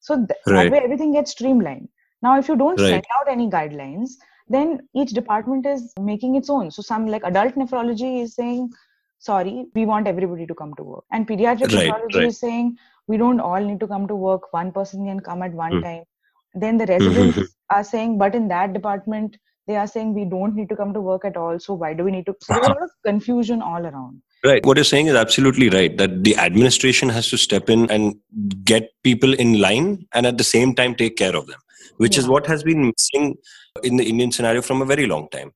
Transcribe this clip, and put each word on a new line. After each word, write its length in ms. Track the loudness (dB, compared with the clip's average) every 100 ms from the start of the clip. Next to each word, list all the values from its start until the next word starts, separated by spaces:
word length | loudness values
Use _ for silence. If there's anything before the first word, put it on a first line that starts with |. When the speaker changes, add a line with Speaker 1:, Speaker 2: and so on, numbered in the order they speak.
Speaker 1:
So 160 | -2 -2
th-, 120 | 0 -2 2
that 60 |
Speaker 2:
Right. 200 | 4 6
Speaker 1:
way 60 | 4
everything 340 | 2 -2 0
gets 200 | 0 -2
streamlined. 560 | -4 0 2 0 -6 -16 _ _ _
Now, 160 | 2 2
if 100 | 2
you 80 | 2
don't 240 | 2 2
Speaker 2:
Right. 100 | 2
Speaker 1:
send 140 | 2 0 -2
out 80 | -2 -2
any 120 | -2 -2
guidelines, 540 | -4 -8 -12 -8 -10 -10 _ _ _ -2
then 120 | 0 -4 -6 -4
each 100 | -2 -4
department 480 | -2 -4 -2 -4 -2
is 260 | -6 -8 -8
making 360 | -6 -4 -2 -2
its 120 | 0
own. 220 | -4 -4 -10
So 60 | -8
some, 160 | -4 -4
like, 100 | -4 -2
adult 260 | 0 0 -2
nephrology 500 | -4 -4 -4 -4 -4 -4
is 120 | -6 -6
saying, 340 | -6 -4 -6 -10 _ _ _ _
"Sorry, 480 | -4 -2 -2 -6 -8
we 100 | -2 0
want 160 | 0 0
everybody 340 | -2 -4 -6 -10
to 80 | -12
come 120 | -14 -14
to 60 | -16
work." 120 | -18 -10
And 140 | -6 -4
pediatric 420 | 0 0 0 2
Speaker 2:
Right, 160 | 2 2
Speaker 1:
nephrology 240 | 0 -2 0
Speaker 2:
right. 80 | 0
Speaker 1:
is 40 | 0
saying, 260 | -6 -2 -2 -4 _ _ -4
"We 80 | 0
don't 160 | 2 2
all 200 | 0 -2 -4
need 100 | -6
to 80 | -6
come 120 | -6 -6
to 40 | -4 -2
work. 240 | -2 -4 -6
One 120 | -6 -6
person 260 | -8 -8 -8
can 100 | -8 -10
come 140 | -10 -8
at 40 | -8
one 80 | -6 -4
Speaker 2:
Mm. 20 | -6
Speaker 1:
time." 160 | -12 -18 _ _ _ _
Then 240 | -8 -2 0
the 80 | 2
Speaker 2:
Mm-hmm. 220 | 4 4 6
Speaker 1:
residents 360 | 4 2 -4 _ _ -2
are 60 |
saying, 320 | 0 -4 -2 0
but 100 | 0
in 140 | 0 -2
that 180 | -2 -2
department, 640 | -4 -6 -6 -6 -6 -8 -10 _ _ -6
they 100 | -4
are 100 | -4
saying, 280 | -4 -4
"We 100 | -4
don't 300 | -4 -4 -4 -4
need 100 | -6
to 60 | -6
come 180 | -6
to 60 | -4 -4
work 140 | -4 -4
at 60 | -6
all. 220 | -6 -6
So 160 | -6
why 180 | -6 -6 -4
do 60 | -2
we 20 | -2
need 100 | -6
to?" 40 | -10
So 140 | -4
there's 120 | 0 2
a 40 |
lot 120 | 0 -4
of 20 | _
Speaker 2:
<laughs> 120 | -4
Speaker 1:
confusion 500 | -2 -2 -2 -2 -4
all 240 | -4 -8 -8
around. 300 | -12 -16 -18 _ _
Speaker 2:
Right. 200 | 4 4
What 140 | 6 4
you're 60 | 6
saying 140 | 4 4
is 20 | 4 4
absolutely 420 | 4 4 6 4
right, 280 | 6 4 2
that 260 | 0 2
the 120 | 2 4 4
administration 600 | 4 4 4 2 2 2
has 180 | 0 -2
to 60 | 0
step 320 | 0 0 2
in 220 | 2 4
and 240 | 2 0 -2 _ -6 -6 -4
get 260 | 2 2 2 _
people 320 | 0 4 2
in 260 | 4 4 4
line 460 | 4 2 0 -2 -4
and 120 | 0 0
at 120 | 0
the 60 |
same 300 | 2 4 4
time 200 | 2 0
take 220 | 2 -2 0
care 180 | 0 0
of 100 | -6
them, 100 | -18 _ _ -20 _
which 120 | 2 2
is 80 |
Speaker 1:
Yeah. 60 | 4 2
Speaker 2:
what 100 | 2
has 160 | -2
been 200 | 0 2 2
missing 440 | 2 -2 0 -2 -4 _ -20 _ -8
in 140 | -2 0
the 80 | 2
Indian 180 | 0 0 0
scenario 260 | 0 0
from 180 | 0 -2
a 40 |
very 220 | 0 0 0
long 220 | -2 -6
time. 200 | -14 -16